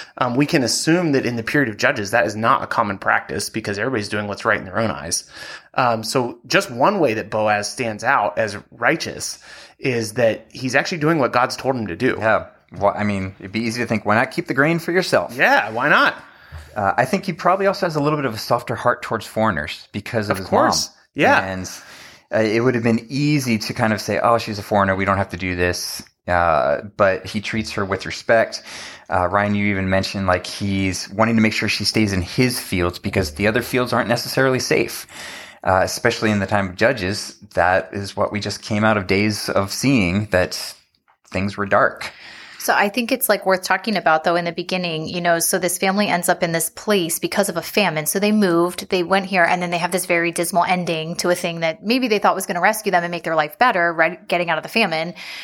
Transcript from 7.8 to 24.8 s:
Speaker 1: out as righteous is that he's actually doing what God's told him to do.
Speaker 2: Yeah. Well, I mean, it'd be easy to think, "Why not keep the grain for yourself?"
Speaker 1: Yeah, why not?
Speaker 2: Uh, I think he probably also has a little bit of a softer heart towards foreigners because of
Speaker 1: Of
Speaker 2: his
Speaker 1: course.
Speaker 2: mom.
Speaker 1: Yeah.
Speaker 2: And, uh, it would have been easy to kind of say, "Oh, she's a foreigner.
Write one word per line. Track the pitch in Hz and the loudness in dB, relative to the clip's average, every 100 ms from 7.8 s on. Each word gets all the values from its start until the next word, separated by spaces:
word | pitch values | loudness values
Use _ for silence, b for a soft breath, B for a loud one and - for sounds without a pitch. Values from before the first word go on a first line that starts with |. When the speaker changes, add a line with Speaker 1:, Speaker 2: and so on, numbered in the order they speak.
| 117 104 | -6 -2
Speaker 1:
out | 117 135 104 - | 2 2 2 0
as | 110 101 - | -2 -4 -14
righteous | - 120 165 104 - - - B B B B | 0 0 2 -2 -8 -10 -12 B B B B
is | 135 120 107 | -2 -2 -4
that | 110 113 98 - | 2 2 2 -8
he's | 120 127 131 | -8 -2 0
actually | 165 175 | 0 -2
doing | 151 165 | 0 2
what | 120 | 2
God's | 123 127 - | 2 0 -2
told | 127 131 | -4 -2
him | 101 | -4
to | 92 | 0
do. | 123 - | 0 2
Speaker 2:
Yeah. | 110 95 - _ _ 95 | 2 2 0 _ _ 0
Well, | 101 - | 0 2
I | |
mean, | 104 98 95 - | -2 -2 -4 -8
it'd | 95 | -10
be | 107 | -4
easy | 117 120 | -4 -4
to | 113 | -2
think, | 110 | -2
"Why | 107 107 | 2 2
not | 131 | 2
keep | - 160 | -2 -4
the | 139 | 2
grain | 147 165 | 2 2
for | - | 0
yourself?" | 180 175 110 85 123 | -2 2 0 0 0
Speaker 1:
Yeah, | 202 277 107 | 4 4 2
why | 113 143 | -2 2
not? | 208 277 - - B B B B - | 4 4 0 -14 B B B B -2
Speaker 2:
Uh, | 196 - | 0 2
I | 127 | 0
think | 196 | 0
he | - | -4
probably | 160 - 196 196 | 0 2 4 2
also | 190 180 | 0 -2
has | 151 | 0
a | |
little | 143 151 | 0 0
bit | 135 | -2
of | |
a | 110 | -4
softer | - 120 - | -2 -2 -2
heart | 110 120 127 | -2 0 0
towards | - 113 - | -2 -6 -4
foreigners | 110 110 80 76 - - | 0 0 0 -4 -10 -10
because | 104 - 117 104 | -10 -4 -4 -2
of | 95 | -4
Speaker 1:
Of | |
Speaker 2:
his | 92 | 0
Speaker 1:
course. | 190 - - - | 2 4 2 -4
Speaker 2:
mom. | b b | b b
Speaker 1:
Yeah. | - 208 226 | 0 4 4
Speaker 2:
And, | 95 95 90 - B B B B B | 0 -6 -8 -12 B B B B B
uh, | 110 | 0
it | 110 113 | 2 4
would | 123 | 2
have | 120 | 2
been | 117 113 - | 2 0 0
easy | 139 147 151 127 110 | -2 2 2 2 -2
to | - - | -2 0
kind | 110 | 0
of | 104 | 0
say, | - 104 | 0 0
"Oh, | 113 117 | 2 2
she's | 113 104 | 0 -8
a | |
foreigner. | - 104 | -2 2